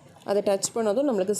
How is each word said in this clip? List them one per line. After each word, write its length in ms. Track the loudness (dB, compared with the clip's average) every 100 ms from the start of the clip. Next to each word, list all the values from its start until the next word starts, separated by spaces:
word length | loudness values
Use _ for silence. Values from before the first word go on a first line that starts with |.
| -20 -14
அதை 180 | -4 -2
டச் 340 | 0 0 -2 -2
பண்ணதும் 340 | 0 2 2
நம்மளுக்கு 260 | 2 0